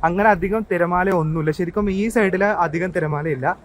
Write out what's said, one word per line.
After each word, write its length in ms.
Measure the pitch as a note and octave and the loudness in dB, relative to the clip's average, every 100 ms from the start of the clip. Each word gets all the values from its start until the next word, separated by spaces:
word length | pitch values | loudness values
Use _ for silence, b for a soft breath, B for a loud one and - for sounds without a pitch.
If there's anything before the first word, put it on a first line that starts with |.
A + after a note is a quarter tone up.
| E3 | 2
അങ്ങനെ 200 | F3+ G#3+ | 4 4
അധികം 280 | G3 F#3 G#3+ G#3+ | 4 0 -2 -2
തിരമാല 380 | F3+ E3+ F3+ F#3 F#3 | 0 2 2 2 0
ഒന്നുമില്ല. 340 | D#3 D#3+ D#3 D3+ | 0 -2 -2 -2
ശരിക്കും 320 | E3+ G#3 G#3 F#3+ | -2 -2 -2 -2
ഈ 40 | A3 A3+ | 0 2
സൈഡില് 340 | G3 F#3 G3+ G#3 E3+ | 0 2 0 0 -2
അധികം 260 | D#3+ F#3 E3+ | -2 -4 -2
തിരമാലയില്ല. 600 | D#3 D3 D#3+ C3+ D3 F#3+ | -2 -4 -4 -2 -2 -4